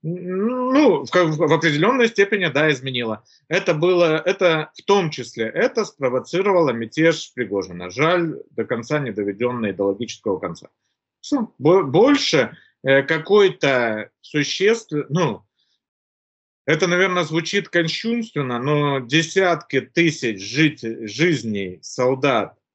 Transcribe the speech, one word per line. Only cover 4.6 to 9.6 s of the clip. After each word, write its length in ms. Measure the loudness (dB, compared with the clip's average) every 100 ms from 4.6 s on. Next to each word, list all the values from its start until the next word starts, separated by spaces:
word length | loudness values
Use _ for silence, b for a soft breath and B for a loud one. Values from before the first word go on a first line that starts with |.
| -4
в 80 | -10
том 280 | 2 2 2
числе, 360 | -6 -12 -6 -4
это 380 | 0 0 0
спровоцировало 880 | -6 _ -2 -2 -2 -2 2 2 2
мятеж 640 | 0 -6 2 2 2 -6
Пригожина. 560 | -8 -4 -4 -6 -10 -10
Жаль, 460 | -2 0 0 -2 -6 -12
до 140 | -8
конца 340 | -4 -6 -4 -4
не 100 | -4
доведенный 600 | -4 -6 -2 -4 -2